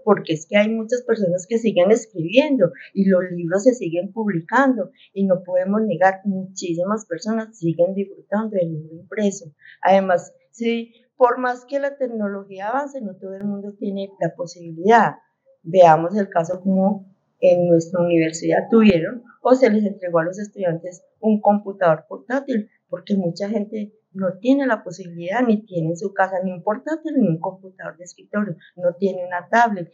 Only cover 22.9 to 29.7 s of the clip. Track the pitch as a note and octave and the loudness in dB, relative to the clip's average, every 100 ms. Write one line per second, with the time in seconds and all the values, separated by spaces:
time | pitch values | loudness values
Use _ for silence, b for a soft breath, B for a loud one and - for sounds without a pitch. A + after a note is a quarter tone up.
22.9 | C3+ - G3 F3 E3 G3+ A3 G#3 G#3+ G#3 | -12 -4 -2 -2 -4 -6 -4 -6 -8 -10
23.9 | _ _ F#3+ F#3+ F#3 A#3 C#4 C4 G#3+ - | _ _ -6 -6 -2 0 0 0 -2 -4
24.9 | E3+ F3 E3+ E3+ A3 A#3+ G#3 - F3 D#3+ | -14 -14 -12 -6 -2 0 0 -2 -4 -4
25.9 | E3+ G3 G3 F#3+ F#3 F#3 F3+ G3 C4 D4+ | -4 -6 -2 -2 -2 -6 -6 -6 -6 -6
26.9 | D#4 D#4 C#4+ F#3+ E3 F#3+ F#3 F#3+ F#3 E3+ | -8 -2 0 2 0 -6 -10 -18 -18 -16
27.9 | E3 F3 - F#3+ G#3 G#3 D#3+ b - F3+ | -16 -20 -20 _ -6 -6 -10 b -4 -4
28.9 | F3+ G3 F3+ F3+ F3+ F3 A3+ A#3+ | -2 -2 -4 -6 -8 0 2 2